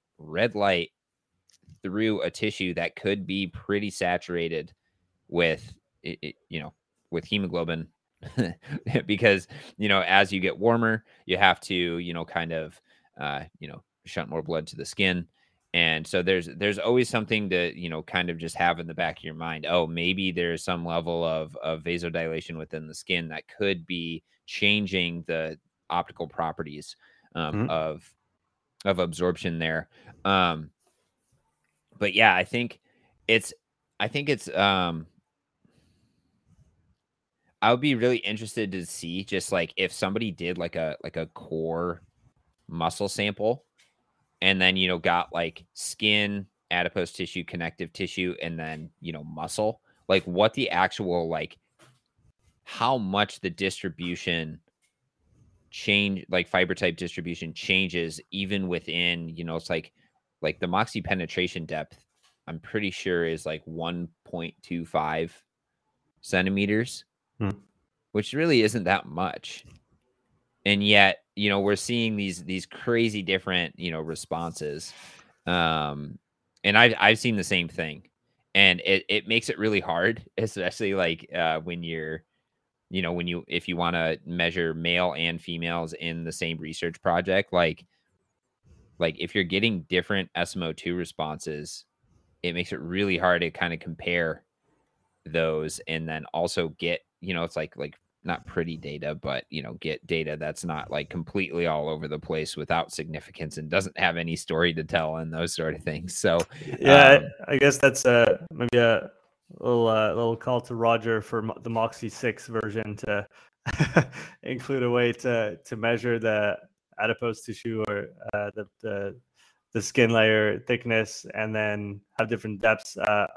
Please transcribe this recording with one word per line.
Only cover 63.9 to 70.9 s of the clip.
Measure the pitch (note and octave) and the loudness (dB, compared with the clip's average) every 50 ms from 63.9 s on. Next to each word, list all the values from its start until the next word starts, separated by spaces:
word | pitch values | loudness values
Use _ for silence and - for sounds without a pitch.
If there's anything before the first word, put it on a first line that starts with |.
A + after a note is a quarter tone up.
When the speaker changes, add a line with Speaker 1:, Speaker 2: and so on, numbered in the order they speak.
| F2 F2 F2 E2 _ _ _ | -4 -6 -8 -10 _ _ _
Speaker 1:
point | - - E2+ E2 D#2 - _ | -12 -10 -8 -8 -10 -12 _
two | - - F2 E2+ D#2+ | -10 -8 -6 -6 -6
five | - - D#2 D2+ D#2 D#2 E2 E2 E2 - - _ _ _ _ _ _ _ _ _ _ _ _ _ _ _ _ | -2 -2 -2 0 0 -2 -2 -4 -4 -8 -18 _ _ _ _ _ _ _ _ _ _ _ _ _ _ _ _
centimeters, | - - G2+ F2+ F#2 F#2+ G2 G2 G2+ G2 G#2+ A2 B2 - - - - _ _ _ _ _ _ - | -8 -2 0 0 2 2 0 0 0 2 2 0 0 -2 -8 -16 -18 _ _ _ _ _ _ -4
Speaker 2:
Hmm. | G#2+ G2 F#2+ G2 _ _ _ _ _ _ _ _ _ _ | -2 -2 -2 -6 _ _ _ _ _ _ _ _ _ _
Speaker 1:
which | - G#2 G#2 - C3 | -4 -4 -4 -2 -2
really | D3 E3 E3+ C#3+ A#2 | 0 2 6 6 6
isn't | G#2+ G#2+ A2 A2+ F2+ | 6 6 2 0 2
that | F2+ G2 F2+ - | 2 0 0 0
much. | - D2 F2 F#2 E2 - - - - - - - - - - _ _ _ _ _ _ _ _ _ _ _ _ _ _ _ _ - | -6 -4 -4 -4 -4 -4 -8 -12 -14 -16 -16 -18 -20 -20 -20 _ _ _ _ _ _ _ _ _ _ _ _ _ _ _ _ 2
And | G2 G2+ G2+ G2+ | 2 4 4 6
yet | G#2 | 8